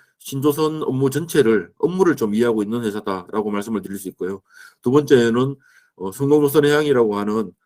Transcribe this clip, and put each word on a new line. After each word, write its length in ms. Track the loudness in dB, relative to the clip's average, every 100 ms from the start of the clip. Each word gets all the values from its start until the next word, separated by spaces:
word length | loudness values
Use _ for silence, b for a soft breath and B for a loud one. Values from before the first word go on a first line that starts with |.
| b b
신조선 640 | -12 -2 0 0 -2 -2
업무 260 | -4 -2 -2
전체를, 640 | -2 0 2 4 2 -2 _
업무를 360 | -4 0 0
좀 220 | 0 -2 0
이해하고 260 | 0 0
있는 220 | -2 -4
회사다라고 680 | -4 -6 -8 -8 -6 -6 -4
말씀을 320 | -6 -4 -6
드릴 160 | -8 -12
수 100 | -12
있고요. 320 | -10 -10 -10 B B B B
두 120 | 0
번째는, 640 | 2 4 4 4 2 -2 -4 b b b _
어, 160 | -10
성농조선해양이라고 1040 | -4 2 2 4 4 4 2 2 2 2 0
하는 360 | -2 -2 -4 -10